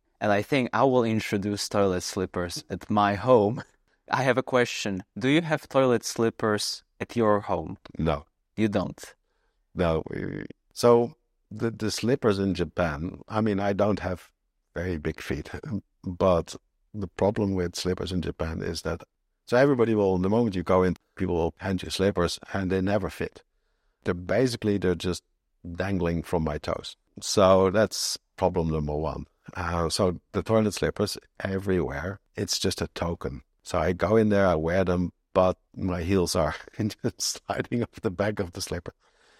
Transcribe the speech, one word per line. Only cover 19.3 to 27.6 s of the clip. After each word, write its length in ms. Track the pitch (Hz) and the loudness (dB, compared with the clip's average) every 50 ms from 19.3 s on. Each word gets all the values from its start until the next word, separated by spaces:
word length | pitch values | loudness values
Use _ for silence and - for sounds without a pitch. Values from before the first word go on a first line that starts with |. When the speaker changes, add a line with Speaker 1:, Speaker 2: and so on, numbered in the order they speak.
| _ _ _ | _ _ _
Speaker 2:
so 100 | - 117 | 0 2
everybody 380 | 123 139 143 139 120 113 113 110 | 4 4 4 4 4 4 4 4
will, 220 | 104 101 95 95 90 | 4 4 4 4 2
the 120 | 92 95 | 2 2
moment 240 | 107 117 120 113 92 | 2 2 2 2 0
you 80 | 92 85 | -2 0
go 220 | - 95 92 92 | 4 4 4 6
in, 120 | 92 85 - _ _ _ | 4 2 -2 _ _ _
people 180 | - 95 90 87 | -6 -4 -2 0
will 200 | 82 85 82 - - | 0 0 -2 -2 -4
hand 240 | 90 95 98 90 - | -4 -4 -4 -4 -4
you 80 | - | -6
slippers 480 | - - 95 101 95 90 87 82 - - - - - | -2 2 2 2 2 2 0 0 0 -4 -10 -6 -4
and 180 | 98 95 90 | -4 -2 0
they 100 | 95 95 | 0 0
never 300 | 95 98 101 107 95 82 | 2 2 0 0 0 -2
fit. 320 | - - - - _ - _ _ _ _ _ _ _ _ _ _ _ _ - | -6 -6 -8 -8 _ -14 _ _ _ _ _ _ _ _ _ _ _ _ -4
They're 100 | - 90 | -4 -4
basically, 640 | 87 90 87 92 110 135 127 113 113 - 107 101 98 | -4 -2 -2 0 2 2 0 0 -2 0 0 0 2
they're 180 | 90 92 90 | 2 2 0
just 260 | 82 - 92 85 - _ _ _ _ _ _ _ _ - 90 85 | 0 0 -4 -4 -4 _ _ _ _ _ _ _ _ -14 -14 -8
dangling 480 | 82 92 98 101 90 87 85 85 85 80 | -6 -4 -2 -2 0 0 0 0 -2 -4
from 180 | - - 85 78 | -2 -2 0 0
my 160 | 78 73 76 | 0 -4 -4
toes. 380 | - - - - - - - _ _ _ - - | -4 -4 -6 -6 -6 -14 -18 _ _ _ -20 -12
So 500 | - - - 110 98 92 95 92 | -8 -2 2 6 6 8 8 8